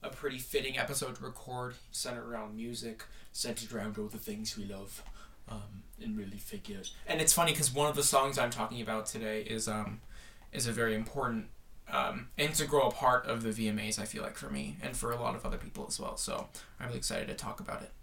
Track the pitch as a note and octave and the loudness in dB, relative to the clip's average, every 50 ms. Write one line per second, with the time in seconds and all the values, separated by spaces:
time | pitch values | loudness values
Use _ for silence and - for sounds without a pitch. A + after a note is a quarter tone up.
0 | - - - - - C#3+ C3 C3 B2+ - - C#3+ C3 C3+ B2+ B2+ B2+ B2 C#3+ C3+ | -8 -8 -8 -4 -4 -4 -4 -4 -6 0 0 0 0 0 0 0 -2 0 0 0
1 | - C3 B2 - B2+ B2+ B2+ - - - B2+ B2 B2 B2+ B2 - - - - - | -2 -2 -4 -6 -8 -8 -8 -10 -10 -8 -6 -4 -4 -4 -6 -10 -14 -10 -6 -4
2 | - B2+ B2 A#2+ A#2 A#2 A#2 A2+ A2 G#2+ G#2+ A2 A2+ A#2+ A#2+ A2+ A#2 A#2 A2 - | -4 -4 -4 -6 -6 -6 -6 -6 -6 -6 -6 -6 -6 -4 -4 -4 -6 -6 -8 -8
3 | - - - - - - - - - A#2+ A2 - A#2 A2 A2+ A2 G2+ G#2+ G#2 G#2 | -10 -12 -12 -14 -14 -10 -4 -2 -2 0 0 -4 -4 -6 -4 -4 -2 -2 -2 -2
4 | G#2+ G#2 - A2+ - - G#2+ G#2 A2 G#3+ - - G2+ G2+ G2+ G2 G2 G2+ - - | -4 -4 -4 -8 -6 -6 -6 -4 -4 -4 -4 -4 -6 -6 -6 -8 -8 -10 -10 -10
5 | - - - - - - - - - - A2+ G#2+ G2+ G2+ G#2 F#2+ G2 - - - | -10 -10 -12 -12 -12 -16 -16 -16 -12 -8 -8 -8 -8 -8 -10 -12 -14 -14 -14 -8
6 | - A#2 G#2+ G#2+ G2+ G2 - G3+ - - - G3+ - - G#3 G3 F#3 - - - | -6 -4 -4 -4 -4 -6 -8 -8 -8 -8 -8 -8 -6 -6 -8 -6 -6 -8 -8 -8
7 | - - D#3 D#3+ D#3+ D#3+ - - E3+ E3 D#3 D3+ D#3 B2+ B2+ C#3 D3 D3 D3 C#3+ | -4 0 2 4 8 8 10 8 8 6 6 6 4 4 6 6 4 4 6 6
8 | C#3+ - - C#3 C3+ C#3 C#3 C3 B2 A#2+ A#2 A#2 A2 A2 - A#2+ A2+ G#2+ A2+ A2 | 6 8 8 8 8 6 4 4 4 2 4 0 -2 -2 -2 -4 -2 0 0 0
9 | G#2+ - - A2+ A2+ A2 G#2+ G#2+ G#2+ - A2+ A2+ G#2+ - A2 G#2+ G#2 G#2 G#2 - | 0 -2 -4 -2 -2 0 0 0 0 -2 -2 0 0 0 0 0 0 -2 -4 -6
10 | - - - - - - - - - - - - A#2+ A#2+ A2+ A2 A#2 A2+ A2 G#2+ | -8 -12 -12 -12 -14 -14 -16 -16 -16 -8 -2 0 0 0 2 2 4 4 4 2
11 | A2 A2 - C#3 B2+ A#2+ A#2 A2 G#2 - - - - - - - - - - - | 0 -2 0 0 0 2 0 0 -2 -4 -10 -14 -14 -16 -14 -14 -10 -2 0 2
12 | C3 - - - - - - - C#3 D3+ D#3 - D#3 C#3 D3 D3 C3+ - - - | 2 2 0 -4 -6 -8 -2 0 2 2 4 2 2 6 6 8 8 8 4 6
13 | - B2+ B2 B2 B2 - A2+ A#2 A2+ A2+ G#2+ G#2+ A2+ G#2+ G#2+ G#2+ G#2+ G#2+ G#2+ - | 6 8 8 8 6 4 0 0 2 0 0 2 2 2 2 2 2 0 0 0
14 | G2+ A2 - A2 - - - - - - - C#3 - - - - - C3+ C3 - | -2 -2 -4 -4 -4 -4 -4 -6 -6 -4 -2 -2 -2 -2 -4 -4 -4 -4 -2 0
15 | - A#2+ A#2+ A#2+ A#2+ A#2+ - - - - - - - - - - G#2+ - - - | 0 0 0 2 0 0 0 0 0 0 -2 0 -2 -4 -6 -6 -4 -4 -4 -2
16 | - - - - - - - - - - - - - - - - - B2 A#2+ B2+ | -2 -4 -2 -2 -2 -2 -2 -2 -4 -6 -8 -14 -14 -14 -10 -6 -6 -4 -4 -2
17 | B2 - - - - - G2 - - G2+ G2+ - F#3+ - - - - - - - | -2 0 0 0 -2 -2 -4 -4 -4 -6 -6 -6 -6 -6 -6 -6 -6 -10 -14 -14